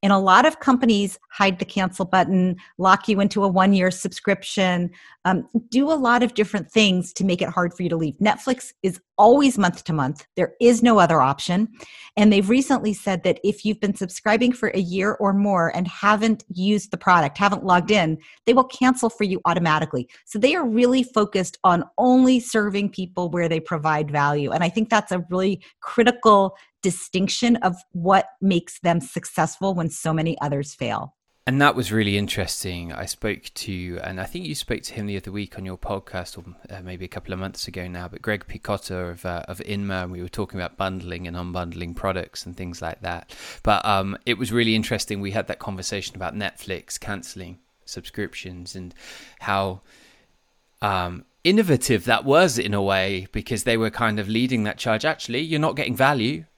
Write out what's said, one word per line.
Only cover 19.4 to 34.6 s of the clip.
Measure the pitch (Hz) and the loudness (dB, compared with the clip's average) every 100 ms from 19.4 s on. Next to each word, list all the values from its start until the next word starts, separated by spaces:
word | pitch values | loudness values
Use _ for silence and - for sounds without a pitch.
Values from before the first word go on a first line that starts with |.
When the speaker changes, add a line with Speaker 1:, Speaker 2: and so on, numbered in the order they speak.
| - | 0
Speaker 1:
automatically. | 175 170 156 156 131 123 - _ | 0 2 2 0 -4 -6 -14 _
So | 214 | 0
they | 247 | 2
are | 349 277 | 2 0
really | 220 247 262 | 2 4 4
focused | 247 - 208 196 180 - | 2 0 0 0 -2 0
on | 190 175 - - | 2 2 0 0
only | 247 254 254 254 | 4 6 6 4
serving | 240 226 208 202 202 | 2 -2 0 -2 -4
people | 196 180 180 175 | -4 -8 -4 -4
where | 175 170 | -2 0
they | 165 | -2
provide | 160 170 151 151 151 | -4 -4 0 0 0
value. | 147 143 147 139 | 0 0 0 -2
And | 156 170 | 0 0
I | |
think | 226 220 | 0 0
that's | 214 - | 0 0
a | 180 170 | -6 -4
really | 180 190 185 - _ | -2 0 -2 -8 _
critical | - - 233 240 220 208 190 190 _ _ | -8 2 2 4 6 6 6 -2 _ _
distinction | 190 175 - 190 196 - 240 233 | -4 -4 -4 -2 -2 0 2 2
of | 185 180 - | 2 -2 -10
what | 175 170 196 - - | -6 2 2 2 -2
makes | 190 175 170 - | 0 0 -2 -4
them | 180 170 | 0 0
successful | 139 - - - 160 - 196 | -2 -10 -8 -2 -2 -2 -4
when | 180 165 | -2 -4
so | - 165 | -4 -4
many | 160 160 - | -2 -2 -4
others | 147 143 143 | -4 -4 -6
fail. | - 120 104 - _ _ _ - | -8 -6 -6 -10 _ _ _ -4
Speaker 2:
And | 131 | 2
that | 143 - | 2 2
was | 101 | 0
really | 107 104 101 | 0 2 0
interesting. | 101 - 92 - 95 87 85 | -2 -4 -4 -6 -8 -8 -10
I | 80 85 | -12 -10
spoke | - 110 101 - - | -8 -8 -8 -10 -14
to, | - 95 90 87 | -10 -8 -8 -10
and | - 92 | -10 -10
I | 95 | -10
think | 175 175 | -10 -10
you | |
spoke | 147 | -10